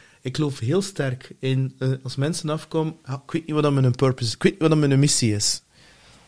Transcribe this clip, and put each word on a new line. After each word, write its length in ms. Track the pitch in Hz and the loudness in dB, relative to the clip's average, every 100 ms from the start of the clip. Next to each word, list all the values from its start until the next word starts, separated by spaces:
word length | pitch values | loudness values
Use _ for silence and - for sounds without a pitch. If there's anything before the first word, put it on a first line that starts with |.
| - _ | -20 _
ik 160 | 127 131 | -8 -4
geloof 220 | 147 131 | -4 -4
heel 240 | 113 180 | -2 0
sterk 520 | 196 - 139 127 - - | -2 -4 -4 -6 -10 -8
in, 360 | 131 131 131 - | -2 0 -2 -2
eh, 100 | 131 131 | -2 -2
als 140 | 123 131 | -6 -4
mensen 320 | 143 165 156 | -2 -2 -4
afkomen, 460 | 156 - 165 156 160 - | -6 -4 -4 -4 -6 -10
"Ja, 80 | 139 | -12
ik 60 | - | -6
weet 160 | 170 160 | -6 -2
niet 80 | |
wat 80 | 151 | 0
dat 100 | 147 | 2
mijn 180 | 139 131 | 4 2
purpose 300 | 120 135 131 117 | 4 2 0 -4
is, 60 | |
ik 80 | - | 0
weet 100 | 196 | 0
niet 80 | - | 2
wat 100 | 160 | 2
dat 80 | 156 | 4
mijn 200 | 143 135 | 4 4
missie 360 | 147 - 117 | 4 2 0
is." 280 | 104 - - _ _ - _ - - | 0 -2 -4 _ _ -20 _ -20 -20